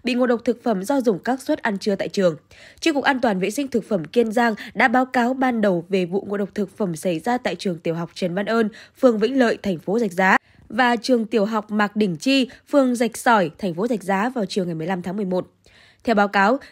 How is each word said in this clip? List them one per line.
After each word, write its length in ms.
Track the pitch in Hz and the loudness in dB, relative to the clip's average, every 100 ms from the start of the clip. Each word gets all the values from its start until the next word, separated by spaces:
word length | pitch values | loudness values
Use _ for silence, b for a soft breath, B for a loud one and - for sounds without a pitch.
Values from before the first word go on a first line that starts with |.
bị 100 | - | -2
ngộ 120 | 254 247 | 0 2
độc 140 | 233 | 0
thực 180 | 254 226 | 0 -2
phẩm 220 | 247 196 | 0 -2
do 160 | 190 277 | 0 0
dùng 180 | 240 175 | 2 0
các 240 | - 262 | -2 -4
suất 200 | - 302 | -2 -2
ăn 160 | - 196 | -2 -4
trưa 160 | - | -2
tại 140 | 196 - | -2 -4
trường. 280 | 202 180 156 _ B B B | 0 0 0 _ B B B
Chi 120 | 330 | -2
cục 120 | 285 | 0
An 160 | 247 262 | 0 2
toàn 200 | 247 190 | 0 0
vệ 100 | 190 | -2
sinh 180 | 214 269 | -4 -4
thực 200 | 233 - | -4 -2
phẩm 160 | 202 | -4
Kiên 280 | 151 240 226 | -2 0 0
Giang 220 | 214 233 214 B | 2 0 -2 B
đã 140 | 202 247 | 0 2
báo 180 | 247 262 | 2 0
cáo 280 | 262 240 | 0 0
ban 260 | 262 254 233 | 0 0 2
đầu 240 | 208 175 175 | 0 0 -2
về 160 | 196 | -2
vụ 200 | 175 190 202 | -2 -4 -4
ngộ 80 | 202 | -6
độc 120 | 196 | -6
thực 220 | - 196 - | -6 -6 -4
phẩm 200 | 202 160 | -4 -4
xảy 220 | 190 160 | -4 -2
ra 200 | 240 247 | -2 -2
tại 160 | 220 | -2
trường 240 | 170 202 165 | -4 -4 -4
tiểu 160 | 170 | -4
học 160 | 165 170 | -4 -6
Trần 200 | - 180 | -6 -4
Văn 120 | 175 208 | -4 -2
Ơn, 220 | 226 214 B B - | 0 0 B B 2
phường 180 | 262 214 | 4 4
Vĩnh 200 | 220 269 | 2 2
Lợi, 200 | 233 - | 2 2
thành 160 | 202 165 | -4 -4
phố 200 | - 214 | -2 -2
Rạch 140 | 214 | -2
Giá 240 | 175 190 247 b b - | 2 4 4 b b -8
và 280 | 220 247 240 | 0 0 0
trường 300 | 240 247 220 | 2 0 2
tiểu 180 | 233 | 0
học 260 | 202 220 208 | 0 -2 -2
Mạc 260 | 214 208 208 | -2 0 0
Đỉnh 200 | 208 160 | -2 0
Chi, 320 | 262 269 247 B - | 0 2 0 B 0
phường 240 | 294 262 | 2 2
Rạch 220 | 240 233 - | 2 -2 -2
Sỏi, 340 | - 226 - - | 2 4 2 -2
thành 160 | 196 | -6
phố 120 | 160 233 | -4 -2
Rạch 160 | 226 | -4
Giá 260 | 180 196 233 | -2 -2 -2
vào 160 | 262 190 | -4 -4
chiều 180 | - | -4
ngày 100 | 175 | -4
mười 120 | 160 160 | -4 -4
lăm 160 | 185 | -6
tháng 140 | 180 196 | -6 -6
mười 100 | 190 | -4
một. 240 | 180 175 _ _ b b b | -4 -6 _ _ b b b
Theo 100 | - | 0
báo 140 | 208 202 | 2 2
cáo, 300 | 202 196 269 B | 4 4 2 B